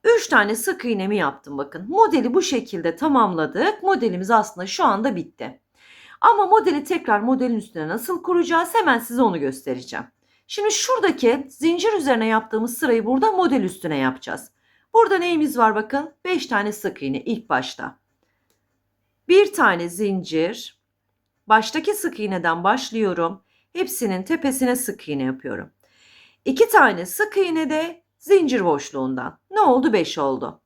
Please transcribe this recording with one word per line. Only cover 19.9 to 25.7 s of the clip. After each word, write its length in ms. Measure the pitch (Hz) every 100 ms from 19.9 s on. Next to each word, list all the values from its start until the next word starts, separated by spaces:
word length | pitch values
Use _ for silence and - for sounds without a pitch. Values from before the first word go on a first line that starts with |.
| 175 208 190 170 160 170 233 - _ _ _ _ _ _ _ -
Baştaki 480 | 220 220 302 320
sık 260 | 403 349 -
iğneden 440 | 208 185 170 165
başlıyorum. 800 | 185 254 262 226 208 170 165 196 _ _ _
Hepsinin 500 | 339 370 - 220 185
tepesine 540 | 185 330 277 262 254 254
sık 320 | 233 196 -
iğne 140 | 143
yapıyorum. 480 | 131 131 131 98 95